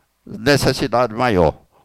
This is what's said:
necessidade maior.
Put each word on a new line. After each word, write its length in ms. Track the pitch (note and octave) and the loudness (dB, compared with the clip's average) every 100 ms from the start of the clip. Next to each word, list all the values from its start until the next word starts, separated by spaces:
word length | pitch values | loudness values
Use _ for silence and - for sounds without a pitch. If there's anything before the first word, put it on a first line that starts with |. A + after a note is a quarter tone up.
| _ _ - | _ _ -18
necessidade 880 | G#2 A#2 C#3 - C3 C3+ A#2 B2 | -6 0 2 0 -2 -2 0 -2
maior. 400 | G#2+ B2 F#2+ D#2+ - _ _ | -2 0 2 2 0 _ _